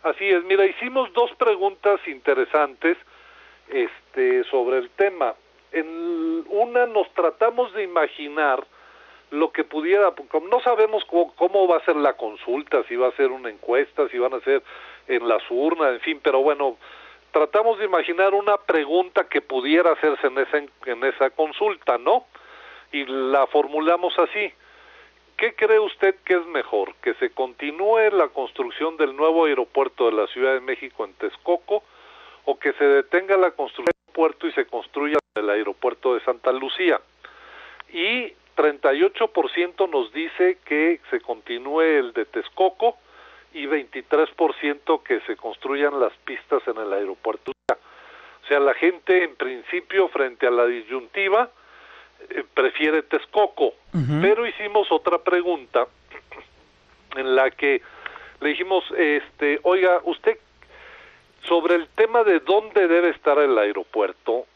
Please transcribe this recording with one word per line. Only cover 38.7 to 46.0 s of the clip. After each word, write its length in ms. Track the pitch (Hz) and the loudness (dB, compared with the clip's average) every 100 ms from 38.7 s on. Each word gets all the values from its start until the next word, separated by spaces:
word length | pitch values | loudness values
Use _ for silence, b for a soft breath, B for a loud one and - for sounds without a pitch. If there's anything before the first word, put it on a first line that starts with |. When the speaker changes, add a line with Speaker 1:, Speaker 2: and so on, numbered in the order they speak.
| 143 - | 2 0
Speaker 1:
y 100 | 139 | 2
ocho 240 | 190 - 220 | 0 2 -2
por 220 | - 208 | 0 -2
ciento 340 | 170 180 - 190 | -2 -4 -2 -2
nos 260 | 139 113 | 0 -4
dice 460 | 151 165 - 185 185 | -8 -10 0 0 0
que 360 | - 151 160 170 - | -4 0 0 0 -4
se 100 | 120 | -8
continúe 600 | - 113 - 120 131 156 | -6 -10 -10 -12 -4 0
el 300 | 160 147 123 | 2 2 0
de 120 | 117 | -4
Texcoco 720 | 107 117 - - 185 - 233 - B B B B B | -6 -6 -8 -2 -2 2 -2 -2 B B B B B
y 120 | 160 143 | -12 -4
veintitrés 640 | 151 123 135 - 151 160 - | -4 -4 -14 -2 0 0 0
por 180 | 160 - | -2 0
ciento 460 | 143 143 - 156 | -6 -4 -2 -2
que 180 | - 117 | 0 -4
se 160 | - 107 | -4 -10
construyan 640 | 117 98 131 139 147 143 | -10 -10 -8 -2 -2 0